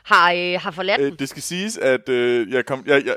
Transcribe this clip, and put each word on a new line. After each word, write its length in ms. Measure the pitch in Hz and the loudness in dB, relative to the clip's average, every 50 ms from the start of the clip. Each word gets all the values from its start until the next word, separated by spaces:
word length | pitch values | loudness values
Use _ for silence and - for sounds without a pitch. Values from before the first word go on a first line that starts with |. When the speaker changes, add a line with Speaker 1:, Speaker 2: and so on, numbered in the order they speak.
| _ | _
Speaker 1:
har, 280 | - 214 190 175 175 175 | 2 4 6 6 6 4
øh, 280 | 175 175 180 175 185 | 2 -2 -2 -4 -4
har 100 | 180 196 | -4 -6
forladt 300 | 165 170 185 185 202 247 | -8 -6 -4 -2 0 0
Speaker 2:
Øh, 60 | - 139 | 0 -2
Speaker 1:
den? 80 | 175 147 | -4 -4
Speaker 2:
det 100 | 139 131 | -8 -8
skal 140 | - - - | -8 -10 -10
siges, 360 | - 170 180 190 214 220 - | -8 -8 -6 -6 -6 -6 -2
at, 300 | - 131 131 123 - - | 0 0 0 0 -2 -2
øh, 440 | 127 123 120 123 120 120 117 92 123 | -2 0 0 0 0 0 -2 -2 -2
jeg 140 | 127 120 | -2 -2
kom, 160 | - 143 131 123 | -2 -4 -6 0
jeg, 200 | - 143 139 139 | 2 2 2 2
jeg, 100 | 113 123 | 0 -4